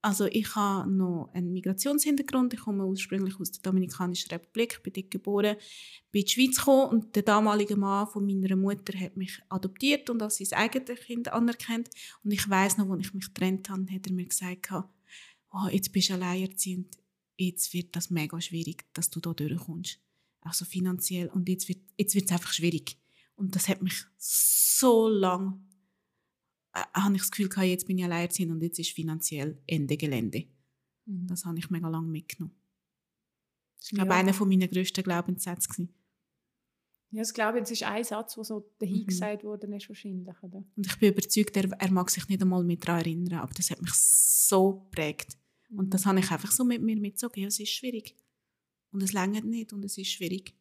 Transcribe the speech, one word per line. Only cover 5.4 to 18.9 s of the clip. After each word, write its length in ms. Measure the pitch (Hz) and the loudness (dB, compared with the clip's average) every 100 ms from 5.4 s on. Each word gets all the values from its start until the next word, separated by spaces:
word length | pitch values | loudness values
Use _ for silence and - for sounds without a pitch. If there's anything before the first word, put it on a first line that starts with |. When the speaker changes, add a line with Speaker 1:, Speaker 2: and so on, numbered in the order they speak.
| 208 208 - - - - _ | 2 0 -8 -18 -18 -20 _
Speaker 1:
bin 80 | 208 | 0
in 40 | 202 | 2
die 60 | |
Schweiz 240 | 240 262 262 | 4 4 4
gekommen 320 | - 269 269 | 6 6 6
und 260 | 233 214 214 | 2 2 0
der 80 | |
damalige 540 | 208 208 214 208 208 202 | 4 6 6 4 2 2
Mann 280 | 196 196 208 | 2 2 0
von 180 | 208 202 | -2 0
meiner 280 | 196 190 190 | 0 2 2
Mutter 420 | 196 202 - 190 | 2 0 -4 -6
hat 160 | 180 190 | -6 -6
mich 260 | 185 - _ | -8 -10 _
adoptiert 640 | 190 190 190 269 285 269 | -4 -4 0 2 2 0
und 120 | 233 | -4
als 160 | 214 - | -2 -4
sein 200 | 190 - | -2 0
eigenes 400 | 220 269 262 247 | 0 0 -6 -12
Kind 320 | - 233 240 | -8 -6 -2
anerkannt. 580 | 226 233 240 - 226 233 - - - | 0 0 0 -4 -6 -6 -12 -18 -8
Und 80 | 208 | -2
ich 160 | 202 202 | 0 2
weiss 280 | 190 196 190 | 4 4 2
noch, 140 | 190 | 0
als 160 | 180 190 | -2 -4
ich 60 | |
mich 140 | 190 - | -6 -8
getrennt 420 | - 185 190 190 | -2 0 0 -4
habe, 200 | 190 185 | -6 -4
hat 140 | 190 185 | -6 -4
er 80 | |
mir 120 | 185 180 | -4 -2
gesagt, 440 | - 180 180 - 175 190 _ _ - - _ _ | -4 -4 -8 -6 -6 -6 _ _ -20 -20 _ _
«Oh, 160 | 190 196 | -4 0
jetzt 220 | 196 190 | 0 2
bist 160 | 196 180 | 0 2
du 60 | 185 | 0
alleinerziehend, 840 | 180 185 185 190 190 180 180 - _ _ _ - | -2 -2 -2 -4 -4 -4 -8 -14 _ _ _ -2
jetzt 360 | 185 175 - | -2 0 -4
wird 220 | 175 175 175 | -4 -6 -6
das 140 | - | -2
mega 280 | 170 151 165 | -2 -2 -6
schwierig, 440 | - 165 165 165 - | -6 -6 -6 -8 -10